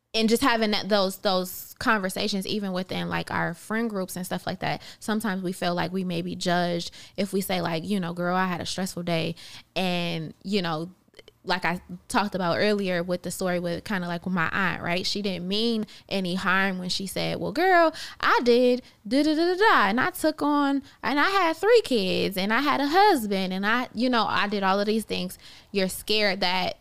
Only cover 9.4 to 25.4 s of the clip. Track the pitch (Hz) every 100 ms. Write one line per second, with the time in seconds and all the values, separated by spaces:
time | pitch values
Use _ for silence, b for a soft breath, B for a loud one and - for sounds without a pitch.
9.4 | B B B - 185 175 170 165 156 -
10.4 | 196 202 170 156 170 - _ - - _
11.4 | 185 180 170 175 - 180 - 226 202 185
12.4 | 180 160 202 208 190 180 180 180 196 -
13.4 | 185 175 175 170 - 202 175 170 - 185
14.4 | 160 - 185 160 170 175 202 208 202 180
15.4 | 180 202 233 226 208 B B 196 185 185
16.4 | 190 190 196 185 180 - 196 175 165 165
17.4 | 170 214 370 349 330 320 B B - 453
18.4 | 247 240 247 247 B B 208 262 302 302
19.4 | 339 359 440 311 208 226 359 - 311 302
20.4 | 294 294 277 277 - B - 285 330 392
21.4 | 339 320 403 480 415 240 185 175 180 190
22.4 | 196 226 190 254 285 339 415 320 214 190
23.4 | 190 185 202 240 254 - 254 240 202 -
24.4 | 202 202 190 196 208 220 214 185 180 -